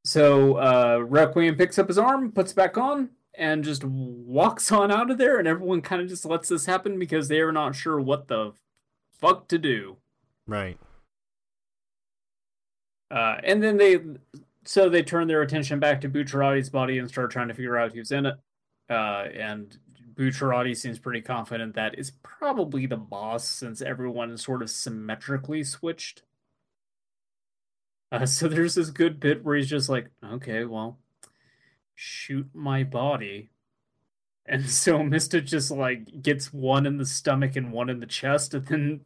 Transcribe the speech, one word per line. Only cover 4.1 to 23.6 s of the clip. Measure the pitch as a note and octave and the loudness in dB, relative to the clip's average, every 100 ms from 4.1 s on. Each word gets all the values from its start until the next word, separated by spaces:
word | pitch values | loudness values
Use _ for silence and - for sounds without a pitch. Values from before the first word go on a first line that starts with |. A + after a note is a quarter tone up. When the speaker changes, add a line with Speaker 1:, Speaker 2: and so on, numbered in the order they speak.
| A#2+ A#2+ C3 G#3 A3+ - | -10 -2 2 2 2 2
Speaker 1:
on | G#3+ G3+ | 4 4
out | G#3 A#3+ | 2 0
of | B3 | 2
there, | C4 A#3+ | 4 4
and | E3 | 2
everyone | E3+ F#3 F3+ | 0 0 -2
kinda | - F#3 F3+ | -2 -4 -4
just | F3+ | -8
lets | D#3 E3 - | -4 -4 -2
this | E3 D#3 | -2 0
happen | F#3 G3+ F#3+ | -2 -2 -4
because | E3+ D#3+ C#3 | -2 -2 0
they | D#3 | 0
are | D#3+ | 2
not | D#3 C#3+ | 0 -2
sure | C#3 E3 D3+ | -4 -4 -2
what | C3 C#3+ C#3 | 0 -2 -2
the | A2+ G#2 - _ _ _ _ _ | -4 -4 -10 _ _ _ _ _
fuck | - D#3+ F#3 - | 0 2 2 2
to | E3+ | 0
do. | D#3 A2+ G2 F#2+ _ _ _ _ - | 0 -2 -4 -16 _ _ _ _ -6
Speaker 2:
Right. | G#2+ F#2 F2 - - _ _ _ _ _ _ _ _ _ _ _ _ _ _ _ _ _ _ _ _ - | -4 -4 -8 -20 -20 _ _ _ _ _ _ _ _ _ _ _ _ _ _ _ _ _ _ _ _ -8
Speaker 1:
Uh, | B2+ A2+ - | -2 -2 0
and | - G#3 | 0 2
then | G#3+ G3+ | 4 6
they, | G3+ F3+ E3 C3+ _ C#3+ - _ | 8 6 2 -16 _ -20 -20 _
so | - G3 F#3 | 0 4 6
they | E3+ | 6
turn | D#3 E3+ E3 | 2 0 2
their | D#3 | 2
attention | C#3+ D#3 C#3 D3 | 2 -2 -2 0
back | D3 C3+ | 2 2
to | C#3+ | 0
Bucciarati's | C#3+ C#3 C#3 C#3 C#3 C3+ | -2 -2 2 2 2 0
body | C3+ B2+ C3 | -2 0 -2
and | B2 | -4
start | - B2 | -4 -4
trying | B2+ A#2+ | -4 -6
to | |
figure | A2+ B2 A#2+ | -6 -4 -2
out | A#2 | -2
who's | A#2 A2 | -4 -4
in | C#3 C#3 | -2 -2
it. | C3+ _ _ _ _ - | -4 _ _ _ _ -4
Uh, | A#2 G#2+ G2+ G2+ | -2 -2 -4 -6
and | - G#2+ G#2+ G2+ - _ _ - | -8 -10 -10 -14 -20 _ _ -14
Bucciarati | - C3 C3 C3+ B2 B2 A#2+ | -4 -2 -2 -2 0 -2 -4
seems | B2+ A2 | -8 -10
pretty | B2+ A#2 | -8 -8
confident | A2 B2 A2 A2+ A2+ | -6 -8 -6 -8 -8
that | A2 A2 - | -6 -6 -6
it's | C3+ - | -14 -16
probably | - - D4 C4 D#3+ C3+ C3 | -20 -8 -4 -2 -4 -4 -4
the | A2+ | -6
boss, | G#2 G2 G#2+ A#2 - | -10 -10 -6 -6 -6
since | - | -8